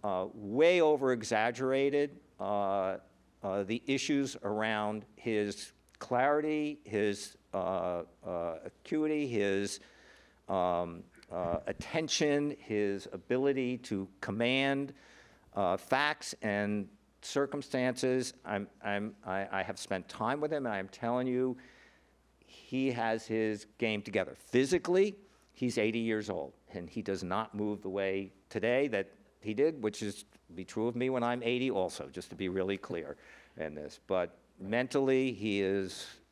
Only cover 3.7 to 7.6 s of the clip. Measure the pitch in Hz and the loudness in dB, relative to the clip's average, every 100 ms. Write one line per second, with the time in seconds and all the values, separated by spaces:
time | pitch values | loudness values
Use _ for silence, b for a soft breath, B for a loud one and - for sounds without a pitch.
3.7 | 113 - 139 - 143 139 - 101 107 110 | -4 0 -2 2 2 0 -4 -4 0 0
4.7 | 107 104 107 104 - - 107 104 98 - | 0 0 -4 -8 -10 -2 0 0 -2 -10
5.7 | _ _ - - 123 135 147 151 156 151 | _ _ -16 -2 2 4 2 2 0 -2
6.7 | 147 - 107 104 101 - - _ 98 | -6 -4 0 2 0 -6 -16 _ -4